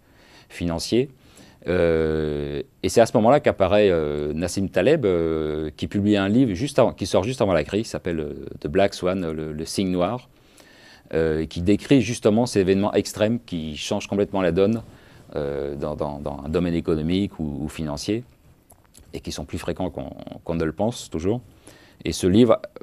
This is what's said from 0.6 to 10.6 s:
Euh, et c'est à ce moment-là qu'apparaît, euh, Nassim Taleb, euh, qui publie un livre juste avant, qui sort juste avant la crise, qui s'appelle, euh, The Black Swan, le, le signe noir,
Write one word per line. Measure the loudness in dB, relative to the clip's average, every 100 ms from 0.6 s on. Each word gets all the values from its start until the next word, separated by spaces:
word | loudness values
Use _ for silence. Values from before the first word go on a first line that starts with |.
| -4 -4 0 0 0 -6 -20 -20 -20 -12 -2
Euh, | 2 2 2 2 0 -2 -4 -6 -8 -10 _
et | 2
c'est | 4
à | 6
ce | 6
moment-là | 4 4
qu'apparaît, | 4 2 4 4 4
euh, | 4 0 -2 -4
Nassim | -4 -4 -4 -2
Taleb, | 2 2 4 2
euh, | 2 0 0 -2 -4 -6 -6
qui | -6
publie | 0 2 2
un | 4
livre | 2 2
juste | 0 -2 2
avant, | 2
qui | 2 0
sort | 0
juste | 0 0
avant | 2
la | 2
crise, | 0 -4
qui | -4
s'appelle, | -6 -6 -4
euh, | -6 -10 -12 -10
The | -2
Black | 2 2
Swan, | 2 -2 -2 -4
le, | -6 -6
le | -8 -6
signe | -2 0
noir, | 0 0 -4 -12 _ _ -20